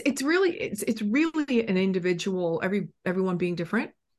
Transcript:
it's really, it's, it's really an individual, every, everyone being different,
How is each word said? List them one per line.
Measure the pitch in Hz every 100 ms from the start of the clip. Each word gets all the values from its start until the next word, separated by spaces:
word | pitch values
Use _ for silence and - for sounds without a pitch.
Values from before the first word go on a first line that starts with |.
| -
it's | -
really, | 269 359 381
it's, | - - 202
it's | 214 220
really | 208 254 330 311 285 240 226
an | 185
individual, | 190 185 180 175 196 185 170 165
every, | 185 202 156 - -
everyone | 180 190 175
being | 180 175
different, | 170 214 302 - _